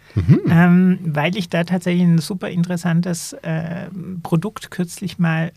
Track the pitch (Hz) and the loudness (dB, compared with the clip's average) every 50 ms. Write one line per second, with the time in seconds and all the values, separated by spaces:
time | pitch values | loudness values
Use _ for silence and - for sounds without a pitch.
0 | _ - - 104 85 87 165 339 415 277 175 165 175 180 175 180 185 180 185 185 | _ -4 -4 0 4 4 4 4 4 4 4 6 6 6 6 6 6 4 2 0
1 | 185 165 143 156 147 175 180 220 170 - - 170 170 175 180 185 - 180 175 175 | -2 -4 -2 0 -2 0 -2 -4 -4 -2 -2 -2 -2 0 -2 -2 -2 0 0 2
2 | 180 170 170 165 147 - 202 185 208 - 175 175 170 180 180 170 - 175 165 170 | 4 4 4 2 2 -2 -6 -8 -8 -4 -2 -2 -2 -2 -2 -2 -2 0 0 0
3 | 175 185 170 170 - - - - - 170 160 160 165 165 170 175 196 - 196 175 | 0 -2 -4 -6 -8 -12 -14 -10 -8 -6 -4 -4 -4 -6 -8 -10 -10 -12 -12 -12
4 | - 185 185 175 165 - 170 160 170 220 - - - - - - 180 170 - - | -12 -12 -10 -10 -4 -2 -2 -2 -2 -4 -8 -12 -16 -10 -8 -8 -8 -8 -8 -10
5 | 202 175 - - 175 170 160 160 165 - - | -10 -8 -4 -2 0 0 0 -2 -4 -4 -6